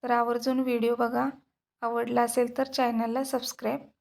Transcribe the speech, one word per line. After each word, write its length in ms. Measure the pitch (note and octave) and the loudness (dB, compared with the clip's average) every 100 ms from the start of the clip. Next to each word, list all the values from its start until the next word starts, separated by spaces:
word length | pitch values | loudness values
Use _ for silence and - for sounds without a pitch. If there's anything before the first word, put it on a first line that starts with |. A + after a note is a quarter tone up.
तर 80 | B3 | 2
आवर्जून 500 | A#3+ A#3 A#3+ A#3 B3+ | 2 2 0 0 0
व्हिडिओ 360 | B3+ A#3+ A3+ A#3+ | 2 2 2 2
बघा, 320 | A#3 A#3+ C4 - _ _ _ _ | 0 0 -2 -4 _ _ _ _
आवडला 400 | A#3 A#3 A#3 A#3+ | -2 -2 0 2
असेल 360 | A#3+ B3 A#3+ B3 | 2 2 0 0
तर 60 | |
चॅनलला 600 | C4+ - B3 A3+ A3+ A#3+ | -2 0 0 0 -2 -2
सबस्क्राईब 560 | C4+ B3+ B3 - G#3+ C#4 - _ | -2 -4 -4 -6 -4 -4 -8 _